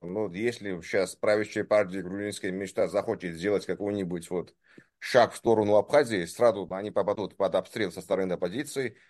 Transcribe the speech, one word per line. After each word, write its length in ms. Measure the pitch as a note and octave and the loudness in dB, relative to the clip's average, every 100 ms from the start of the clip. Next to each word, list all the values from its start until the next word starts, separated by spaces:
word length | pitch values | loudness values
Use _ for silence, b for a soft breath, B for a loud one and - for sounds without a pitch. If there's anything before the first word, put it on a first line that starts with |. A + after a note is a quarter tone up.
ну, 280 | E2+ G2 G#2 | -8 -4 -4
если 480 | F2 A#2 A#2 G2+ F2+ | -2 -4 -4 -8 -8
щас 340 | E2 G2+ F2+ - | -2 0 0 -2
правящая 480 | G#2+ G#2+ G#2 G#2+ | 2 2 0 -2
партия 380 | G2 G#2+ F#2+ F#2+ | 2 2 2 -4
«Грузинская 480 | F2+ G2 G#2 G2 G2 | -8 -6 -8 -6 -6
мечта» 380 | F#2 F#2+ - F#2 | -4 -4 -2 0
захочет 480 | G2 G2 F#2+ F2+ D#2+ | 0 -2 -4 -4 -4
сделать 280 | G2 G2 | 0 0
какой-нибудь 640 | - F2+ G2+ G#2 F#2 F2 E2+ | -2 -4 -2 -2 -4 -6 -6
вот 260 | F2+ E2+ _ b b b - | -6 -8 _ b b b -14
шаг 340 | - B2+ A2 | 4 6 6
в 40 | - | 4
сторону 400 | A#2 A2 G#2 G#2 | 2 4 6 4
Абхазии, 500 | G2+ D3 B2+ G#2 E2 | 6 4 4 0 -2
сразу 420 | - A#2+ G#2 F2+ | 2 4 4 -4
они 180 | F#2 G#2 | -6 -4
попадут 480 | G2+ G2 G2+ F#2+ - | -2 0 -2 -4 -2
под 160 | F#2+ | 0
обстрел 360 | F#2 - A#2 G2 | 0 -2 -4 -4
со 120 | F#2 | -4
стороны 320 | F2 F#2+ F#2 | -4 -2 0
оппозиции, 640 | F2 F2+ A2 C#3+ C#3 B2 - b | -2 -4 -4 -6 -6 -6 -8 b